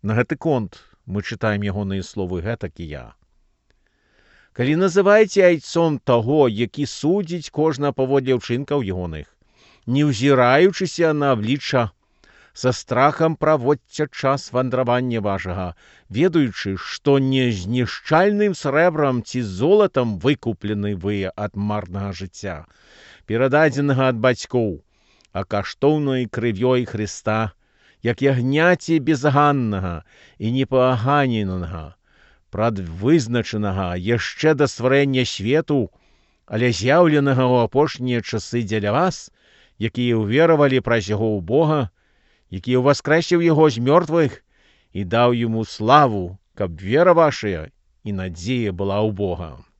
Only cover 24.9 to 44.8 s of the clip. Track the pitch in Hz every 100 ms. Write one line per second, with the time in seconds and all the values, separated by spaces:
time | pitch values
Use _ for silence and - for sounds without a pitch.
24.9 | _ _ _ _ 92 - 104 98 - 139
25.9 | 156 143 131 120 - 117 98 127 127 120
26.9 | 107 104 - - 110 110 _ _ _ _
27.9 | _ 120 117 135 131 123 143 170 180 -
28.9 | 165 131 147 147 139 165 143 117 98 92
29.9 | 82 - _ _ _ 107 127 131 131 127
30.9 | 120 120 147 135 113 98 92 85 87 76
31.9 | _ _ _ _ _ _ 98 113 104 87
32.9 | 85 110 165 113 120 110 107 104 95 92
33.9 | 90 92 117 - - 156 147 143 - 123
34.9 | 139 143 131 120 - 101 147 156 143 104
35.9 | _ _ _ _ _ _ 110 123 113 113
36.9 | 156 175 151 139 131 127 123 113 135 151
37.9 | - 127 120 - 113 - 120 107 110 101
38.9 | 120 185 - - _ _ _ _ _ 110
39.9 | - 120 113 104 127 165 160 143 131 117
40.9 | 117 92 104 110 104 82 131 156 156 117
41.9 | _ _ _ _ _ _ 95 117 127 131
42.9 | 143 - 156 165 175 170 156 156 113 123
43.9 | 165 165 165 147 - _ _ _ _